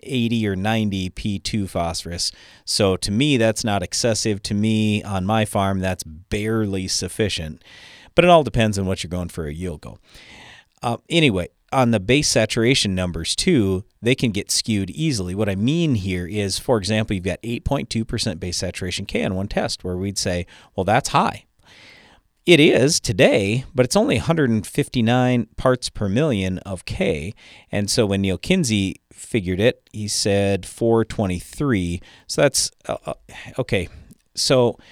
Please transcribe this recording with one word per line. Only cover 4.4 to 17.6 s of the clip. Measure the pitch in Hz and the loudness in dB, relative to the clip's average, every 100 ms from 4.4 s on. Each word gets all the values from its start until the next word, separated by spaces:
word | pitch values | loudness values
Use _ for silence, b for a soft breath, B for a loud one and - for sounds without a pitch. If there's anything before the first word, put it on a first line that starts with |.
To | - | -2
me, | 101 110 110 107 104 | 0 2 2 2 0
on | 101 98 92 | -2 -4 0
my | 110 107 | 0 0
farm, | 107 98 95 | 0 0 0
that's | 92 92 | -2 -4
barely | - 78 - 107 110 113 104 95 92 | -8 -14 -8 -4 -2 0 0 -2 -2
sufficient. | - 92 - 104 - 80 - B B B B B - | -4 -4 -2 -2 -2 -8 -12 B B B B B -2
But | 175 | 2
it | |
all | 170 | 4
depends | 123 120 110 98 | 2 0 -2 -2
on | 95 | -4
what | 95 | -4
you're | 82 | -6
going | 90 85 | -8 -8
for | - 76 | -8 -10
a | |
yield | 78 90 76 | -8 -10 -10
goal. | - 52 _ B B B B B B _ | -14 -20 _ B B B B B B _
Uh, | 123 117 - | -6 -6 -2
anyway, | 165 151 92 85 _ - | 2 4 2 -4 _ -4
on | 135 120 | 0 2
the | 110 | 2
base | 92 135 147 | 2 2 2
saturation | 123 110 - 113 135 104 | 2 2 2 2 2 0
numbers, | 92 90 82 82 | -2 -2 -4 -4
too, | - - 156 98 92 - _ | -2 2 4 4 0 -4 _
they | 113 | 0
can | 131 127 | 0 0
get | 101 - | -2 -2
skewed | - - 104 92 | -2 0 0 -2
easily. | - 160 117 90 | -2 -2 -2 -4
What | 95 104 | -2 -2
I | 95 | 0
mean | 117 165 165 117 | 2 2 2 0
here | 92 90 87 | 0 -2 -4
is, | 104 98 - | -2 -2 -2
for | - 117 | 0 0
example, | 92 110 107 | 2 0 0
you've | 101 | -2
got | 90 87 | -2 -4
eight | 113 120 | -6 -4